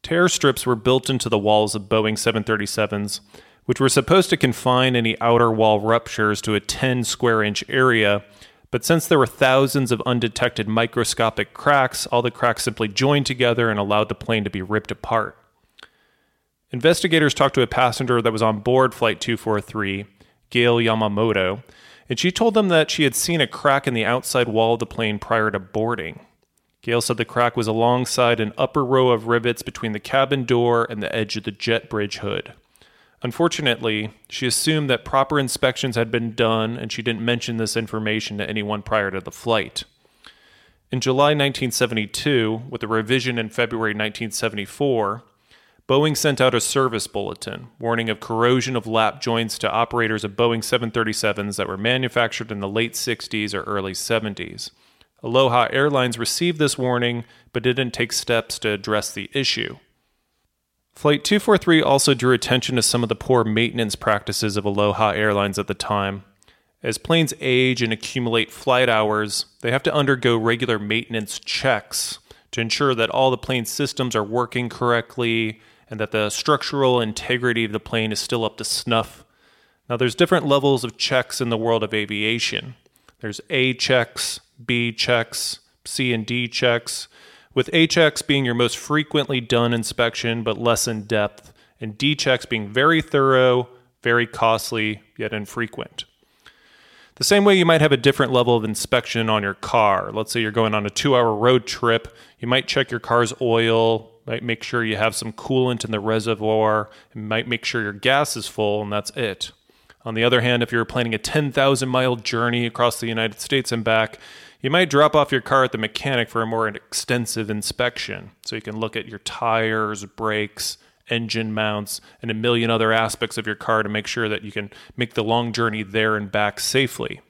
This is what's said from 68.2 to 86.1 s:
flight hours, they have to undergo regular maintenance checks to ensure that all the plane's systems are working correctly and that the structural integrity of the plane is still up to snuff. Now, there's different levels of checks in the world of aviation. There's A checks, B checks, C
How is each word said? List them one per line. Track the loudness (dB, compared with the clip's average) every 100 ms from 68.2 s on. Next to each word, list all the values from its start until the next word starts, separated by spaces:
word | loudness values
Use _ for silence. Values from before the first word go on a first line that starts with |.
| 0 0 -2
flight | -4 2 4 4
hours, | 2 2 0 -2 -6 -8 _
they | -2
have | 0
to | 0
undergo | 0 2 2 2 2
regular | 2 0 0 -2
maintenance | -2 -4 -2 -8 -6 -10
checks | -8 -2 0 0 -2 -6 -6 -10 _ -20 _
to | -6
ensure | -4 0 0 2
that | 0
all | 2 2
the | 2
plane's | -2 -4 -4
systems | -4 -4 -2 -2 0
are |
working | 0 -2 -2 -4 -6
correctly | -2 0 0 -2 -2 0 0 -2 -6 _ _ _
and | -6
that | -2
the | 0 -2
structural | -2 0 0 0 0 2 2
integrity | 0 -6 -4 -2 0 0
of | -2
the | -4
plane | -4 -4 -2
is | -4
still | -4 -4
up | -4 -6
to |
snuff. | -6 -6 0 0 -2 -12 -20 _ _ _ _ _ -8
Now, | -2
there's | -2 2
different | 2 2 4
levels | 2 4 2
of | -2 -6
checks | 0 0 -2 -4
in | -2
the | 0
world | 2 0
of | 0
aviation. | -4 -4 -2 -2 -2 -2 -4 -8 -18 _ _ _ _
There's | -12 -12 -4
A | 0 0 -2
checks, | 2 2 0 -6 -8 -8 _ _
B | -4 -2 -2
checks, | -4 0 0 -2 -6 -8 -10 _ _ -12
C | -4 -2